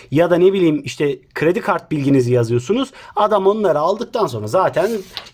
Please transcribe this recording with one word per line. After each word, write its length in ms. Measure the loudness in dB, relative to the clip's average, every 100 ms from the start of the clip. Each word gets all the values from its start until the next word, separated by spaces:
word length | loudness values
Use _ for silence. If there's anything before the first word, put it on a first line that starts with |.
| -4
ya 180 | 0 2
da 60 | 4
ne 180 | 4
bileyim 280 | 4 2 0
işte 360 | -4 -4 -4 -4 _
kredi 280 | -2 0 0
kart 300 | -2 -4 -4
bilginizi 420 | -4 2 2 2
yazıyorsunuz. 580 | 0 0 -2 -2 -2 -4 -8 -10 -2
Adam 320 | 0 2 2
onları 320 | 2 0 0
aldıktan 480 | 0 -2 -4 -4 -4
sonra 200 | -4 -4
zaten 440 | 0 0 0 -2 -4 -8 -16 -14